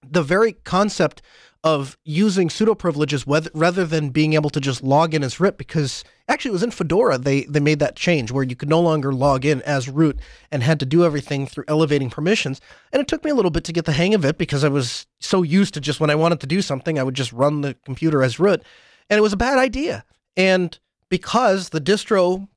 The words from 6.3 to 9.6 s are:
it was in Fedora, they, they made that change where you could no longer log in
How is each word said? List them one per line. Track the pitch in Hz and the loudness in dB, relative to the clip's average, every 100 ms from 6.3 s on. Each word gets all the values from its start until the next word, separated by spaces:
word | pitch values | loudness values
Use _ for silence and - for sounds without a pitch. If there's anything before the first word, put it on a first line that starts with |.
| 294 269 | -2 -2
it | |
was | 190 | -2
in | 233 | -2
Fedora, | - 160 170 240 131 | -4 -2 2 2 2
they, | 131 139 | 2 0
they | 135 147 | 0 0
made | 143 156 | 2 2
that | 147 - | 0 -2
change | - 165 113 | 0 0 0
where | 127 | -4
you | 135 | -4
could | 123 147 | -4 0
no | 160 | 2
longer | 170 156 139 | 4 2 0
log | 131 143 131 139 | 0 2 2 0
in | 139 | -2